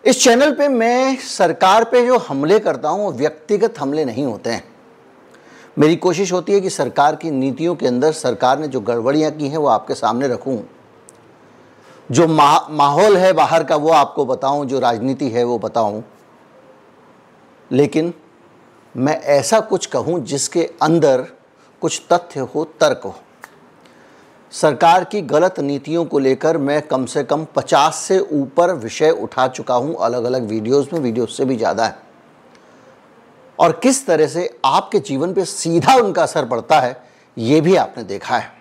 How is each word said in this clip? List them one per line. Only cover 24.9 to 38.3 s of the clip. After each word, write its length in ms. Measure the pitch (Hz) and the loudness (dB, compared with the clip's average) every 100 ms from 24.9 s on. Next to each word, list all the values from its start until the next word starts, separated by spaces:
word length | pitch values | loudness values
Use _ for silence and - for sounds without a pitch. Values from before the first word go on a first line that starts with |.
| 180 | 4
की 160 | 175 208 | 2 -8
गलत 400 | 160 147 180 185 | -2 0 0 -2
नीतियों 440 | 139 143 143 165 | -6 -6 -4 -4
को 140 | 160 143 | -2 0
लेकर 400 | 131 131 156 165 | 0 0 0 0
मैं 240 | 139 147 | 0 -2
कम 240 | - 131 120 | -2 -4 -2
से 180 | 147 | -4
कम 220 | 131 147 156 | -2 -4 -2
पचास 420 | 139 - 151 147 - | -6 0 2 2 0
से 240 | - 190 | -2 0
ऊपर 520 | - 151 131 - 175 | 0 -2 0 0 0
विषय 380 | 165 110 - 151 | 0 -8 0 2
उठा 380 | 165 110 - 131 | 2 -4 -2 -2
चुका 260 | - - | -2 -2
हूं 200 | 123 139 | -2 -2
अलग-अलग 480 | - 110 123 117 127 | -2 -2 0 -2 -2
वीडियोज़ 460 | 110 110 107 143 139 | -2 -4 0 0 0
में, 80 | 165 | -4
वीडियो 260 | 127 113 113 | -2 -2 -4
से 180 | - | -2
भी 120 | 135 123 | -2 0
ज़्यादा 280 | 110 78 | -2 0
है। 140 | 196 - - _ _ _ _ - _ - - _ _ _ _ _ - - | -4 -4 -20 _ _ _ _ -20 _ -20 -20 _ _ _ _ _ -16 0
और 140 | 170 | 0
किस 340 | 160 254 262 - | 2 0 0 0
तरह 200 | 160 151 | 0 0
से 320 | 151 180 - | -2 -6 -2
आपके 340 | 131 165 - 202 | 0 0 0 -4
जीवन 360 | - 135 170 | -2 -4 -2
पे 100 | 185 | -4
सीधा 500 | 175 - 165 165 - | -4 -6 -2 0 4
उनका 280 | 262 208 185 | 4 4 0
असर 220 | 151 165 | -2 -2
पड़ता 360 | 123 120 113 156 | -4 -6 2 2
है, 220 | 127 131 _ _ _ - | 2 -6 _ _ _ -8
ये 220 | 117 151 | 2 2
भी 160 | 156 180 | 4 2
आपने 280 | 107 - | 0 -6
देखा 320 | 101 98 - | -10 -10 -4